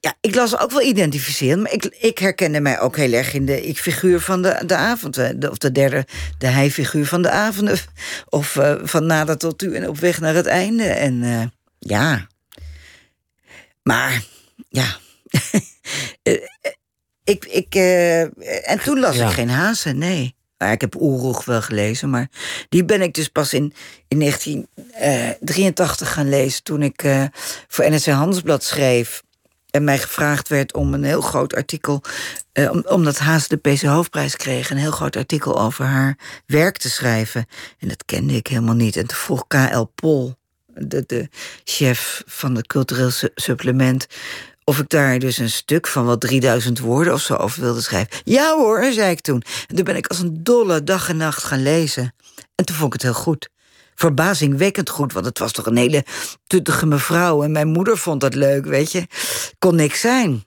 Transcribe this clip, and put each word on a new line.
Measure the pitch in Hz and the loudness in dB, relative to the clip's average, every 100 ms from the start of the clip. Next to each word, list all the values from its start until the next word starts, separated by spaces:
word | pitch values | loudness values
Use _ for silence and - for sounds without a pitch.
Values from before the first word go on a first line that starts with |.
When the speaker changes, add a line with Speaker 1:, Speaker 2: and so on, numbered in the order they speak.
| - | -6
Speaker 1:
ja, | - | -2
ik | 220 226 | 0 2
las | 240 240 | 2 0
ook | 240 | 0
wel | 269 | 2
identificerend, | 240 202 160 143 131 139 131 170 | 2 4 2 0 -4 -2 2 2
maar | 214 | 0
ik, | 220 - - | -4 -6 -2
ik | 220 226 | -2 2
herkende | 190 180 170 151 | -2 0 0 2
mij | 143 123 | 0 2
ook | 127 151 | 0 0
heel | 135 | 2
erg | 117 127 | 2 0
in | 143 135 | -2 0
de | 139 147 | -2 -4
ik-figuur | 147 185 - 185 175 | -6 -4 0 2 2
van | - 185 | 2 0
de, | 185 - 175 | 0 0 0
de | 185 | 0
avond, | 196 233 - 131 | 2 -2 -4 -2
eh, | 123 123 | -2 -2
de, | 143 | -4
of | - | -2
de | 143 | 0
derde, | 131 139 135 131 - - - | 2 2 2 -4 -8 -10 -4
de | 131 | 0
hij-figuur | 135 139 135 135 156 143 | 2 2 2 -2 0 0
van | 175 | 2
de | 170 | 2
avond, | - 214 196 208 196 - - - | 2 0 0 0 -2 -4 -16 -12
<laughs> | - - | -12 -4
of, | 147 147 143 | -2 -2 2
eh, | 143 143 | 2 2
van | - 165 160 | 0 0 2
nader | 156 156 156 | 0 0 -2
tot | 165 156 | -4 -4
u | 190 110 | -6 -4
en | - | -6
op | 147 | 0
weg | 170 170 | 0 0
naar | 160 160 | 0 2
het | 170 | 2
einde. | 180 202 226 | 0 2 0
En, | 202 - 143 123 | 0 0 0 0
eh, | 120 117 117 _ _ _ | 0 -2 -4 _ _ _
ja. | - 104 151 120 90 _ _ - - - - - _ _ _ _ _ - _ _ | -4 0 2 0 -4 _ _ -20 -18 -18 -20 -20 _ _ _ _ _ -20 _ _
Maar, | - 117 131 120 - - _ _ - | -2 0 0 -4 -6 -20 _ _ -6
ja. | 127 120 - - _ - | -2 -2 -4 -16 _ -2
<laughs> | 135 - 214 - _ - - 127 - | -2 0 -2 -2 _ -10 -8 -8 -4
Eh, | - | -2
eh, | - - 831 571 571 _ _ _ _ | -2 -4 _ -10 -10 _ _ _ _
ik, | - 202 - | -2 -2 0
ik, | - 180 196 | -4 0 2
eh, | 185 180 175 165 165 - - - - | 4 4 4 2 0 -6 -8 -6 -2
en | - | -2
toen | - 277 | 0 2
las | 247 123 | 2 2
Speaker 2:
Ja. | 113 | 2
Speaker 1:
ik | |
geen | 95 120 | 0 0
Hazen, | 131 190 226 156 135 | 0 0 0 -2 -2
nee. | 175 180 127 _ _ _ | -2 -2 -4 _ _ _
Maar | 95 | -2
ik | 113 | 0
heb | 107 - | -2 0
Oeroeg | 156 131 127 120 - | 0 0 -2 -4 -2
wel | 117 | -2
gelezen, | - 107 104 120 139 | 0 -2 -2 -2 -2
maar | 127 127 - - - - | -2 -4 -8 -10 -10 0
die | 170 180 | 2 4
ben | 208 | 2
ik | 180 | 2
dus | 151 151 | -2 -2
pas | - 143 | -2 0
in, | 135 147 - - - _ | 0 -2 -6 -20 -20 _
in | 147 | 2
negentien, | 147 143 - 143 - - - | 2 0 -4 -8 -10 -20 -18
eh, | 226 175 127 120 - | -2 0 0 -2 -6
drieëntachtig | - 165 190 - 165 - 151 | -4 2 2 2 0 0 -4
gaan | - 139 | -2 2
lezen | 139 135 - | 2 2 -2
toen | - 151 | -4 -2
ik, | 143 - | -2 0
eh, | 143 135 139 - - - - | 0 2 0 -4 -12 -12 -8
voor | - 160 | 0 2
N | 151 | 4
R | |
C | 156 | 2
Handelsblad | 139 165 185 170 147 | 2 2 0 0 0
schreef | - 147 135 120 117 - _ _ _ _ _ | 0 0 2 2 0 -10 _ _ _ _ _
en | 139 | 0
mij | 147 135 | 2 0
gevraagd | - - 147 143 - | -2 -2 0 0 0
werd | 147 135 | -2 0
om | - 143 | -2 -2
een | 139 | 0
heel | 139 160 | 0 0
groot | - 131 147 - | 0 0 -2 -4
artikel, | 139 156 - 143 - - - - - | -4 -6 -2 -4 -4 -10 -10 -12 -6
eh, | - 143 | 0 2
om-, | 175 - | 0 0
omdat | 190 156 139 | 2 2 2
Haase | 147 160 - | 2 2 2
de | 151 143 | 0 2
P | 139 | 2
C | |
Hoofdprijs | 147 151 170 151 139 - | 4 2 2 -2 -4 -4
kreeg, | 135 127 131 | -4 -4 -2
een | 139 | -2
heel | 151 | -2
groot | 151 156 - | -2 -4 -4
artikel | 135 156 143 - | -2 -2 0 0
over | 110 - 131 | 0 0 0
haar | 135 135 139 - - - | 2 0 -2 -12 -20 0
werk | 151 175 - | 2 2 0
te | 123 | -6
schrijven. | - 127 113 113 120 110 - - _ | -2 0 0 0 -4 -8 -12 -20 _
En | - | -8
dat | - - | -8 -6
kende | - 135 | -4 0
ik | 127 - | -2 0
helemaal | 127 117 117 | 0 2 2
niet. | 113 - | 2 0
En | 117 | -4
toen | - | -6
vroeg | - 123 - | -4 -4 0
K | |
L | 139 131 120 113 - | 2 2 2 -2 -2
Pol, | 160 147 127 127 _ _ _ | 0 2 0 -10 _ _ _
de, | - 139 143 143 | -12 -6 -4 -4
de | 120 139 - - - | -6 -6 -12 -16 -14
chef | - - 135 123 - - - | -8 0 2 0 -4 -10 -12
van | - 117 117 | -6 -2 -2
het | 113 | -2
cultureel | 143 131 127 127 | -2 -2 0 0
su-, | 123 - - | 0 -4 -4
supplement, | - 127 127 131 127 131 - - - - - _ - | -4 -2 0 2 2 2 -4 -12 -14 -14 -16 _ -2
of | 139 | 0
ik | 143 | 0
daar | 156 139 127 | 2 4 2
dus | 131 123 | 0 0
een | 117 | -2
stuk | - - 160 - | -4 0 0 0
van | 139 120 | 0 2
wel | 120 | 2
drieduizend | 127 135 127 120 117 117 | 2 2 4 2 0 -2
woorden | 120 127 175 | 0 2 2
of | - | 0
zo | - - | 0 -2
over | 104 - | -2 -2
wilde | 123 117 | -2 -2
schrijven. | 113 92 110 - | -2 -2 -2 -6
"Ja | - 254 311 311 | 2 2 4 4
hoor," | 226 220 254 | 4 4 2
zei | 220 196 | 2 0
ik | 165 | 0
toen. | - 127 - - - | -2 -2 -2 -12 -4
En | - | -2
toen | 185 | -2
ben | - | -2
ik | - | -4
als | 175 | -4
een | 175 160 | -4 -4
dolle | 170 240 208 160 | 2 4 4 2
dag | 147 190 - | 2 -2 0
en | 160 | -2
nacht | 156 - | -2 -4
gaan | - 135 | -4 0
lezen. | 135 160 156 - 123 _ _ - - - | 2 2 0 -2 -6 _ _ -20 -10 -4
En | 180 | -4
toen | 156 | -2
vond | 147 | -2
ik | - | 0
het | 127 | -2
heel | 113 | -2
goed. | - 151 - _ _ _ _ - | -2 -4 -6 _ _ _ _ 0
Verbazingwekkend | 170 139 175 165 147 139 196 196 160 | 2 4 2 2 2 4 2 0 -6
goed, | - 139 | -2 -2
want | 95 104 | -2 -6
het | - | -4
was | 110 | -6
toch | - 110 | -4 0
een | 120 | 2
hele | 123 139 - - - - _ | 4 2 -2 -10 -12 -12 _
tuttige | 185 - - 160 | 2 2 0 2
mevrouw. | 147 131 165 175 147 | 2 2 2 2 2
En | 151 | 2
mijn | 156 156 | 0 2
moeder | 160 196 220 | 2 2 0
vond | - 143 | 0 0
dat | 135 127 | 0 2
leuk, | 139 139 127 | 2 2 0
weet | 135 156 | 0 0
je. | 185 175 - - - - _ | -2 -6 -8 -6 -6 -8 _
Kon | 185 170 | 4 4
niks | 151 - | 2 2
zijn. | 226 254 208 120 | 2 2 2 -2